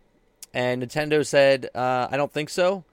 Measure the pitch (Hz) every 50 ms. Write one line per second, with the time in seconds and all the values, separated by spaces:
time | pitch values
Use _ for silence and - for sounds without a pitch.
0 | _ _ _ _ _ _ _ _ - - - 127 123 123 123 127 127 120 - 156
1 | 151 151 151 151 143 - - 143 139 139 139 135 117 - - 110 127 127 127 127
2 | 123 - - 139 147 139 - 147 151 147 - - 175 180 196 196 165 _